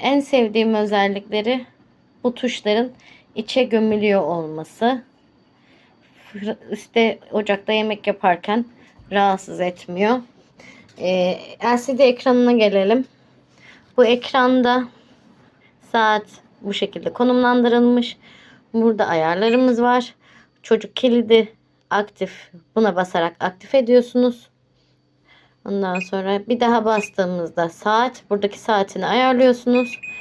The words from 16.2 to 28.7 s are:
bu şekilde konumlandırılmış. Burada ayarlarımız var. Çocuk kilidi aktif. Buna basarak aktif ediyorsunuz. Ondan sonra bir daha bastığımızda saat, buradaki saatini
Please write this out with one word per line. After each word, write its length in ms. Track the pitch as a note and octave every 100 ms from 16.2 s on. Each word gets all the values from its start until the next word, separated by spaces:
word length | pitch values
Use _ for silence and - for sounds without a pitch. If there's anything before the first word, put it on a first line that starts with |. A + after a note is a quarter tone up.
| G#3 - _ _
bu 140 | G3+
şekilde 380 | - G3 E3+ E3+
konumlandırılmış. 1040 | - B3 B3 B3 B3 A#3 A#3+ A#3+ B3 A#3+ - - - - - _
Burada 340 | A3+ A3+ G#3+ E3+
ayarlarımız 760 | D#3+ D#3+ F3 A3+ B3 B3+ A#3
var. 320 | A#3+ B3 A#3+ - _ - _ _
Çocuk 340 | - A3 - -
kilidi 560 | B3+ A#3+ G#3+ A3+ G#3+ - _ _ -
aktif. 600 | G3+ G#3 - F#3 - - E3+ _ A3
Buna 200 | G#3+ F3+
basarak 400 | F3+ F3 E3+ -
aktif 340 | F#3 - -
ediyorsunuz. 720 | C4+ A#3 B3 A#3+ B3 B3 A#3+ _ _ _ _ _ _ _ _ _ _ _ _ -
Ondan 320 | G3+ F#3+ F#3
sonra 460 | F#3+ G3 F#3+ G3+ G3+
bir 120 | A#3+
daha 240 | A#3+ A#3
bastığımızda 840 | A3 G#3+ - - F3+ F3+ E3 E3+ E3+
saat, 540 | - G#3+ A3 B3 - -
buradaki 280 | G#3 G3+ -
saatini 480 | -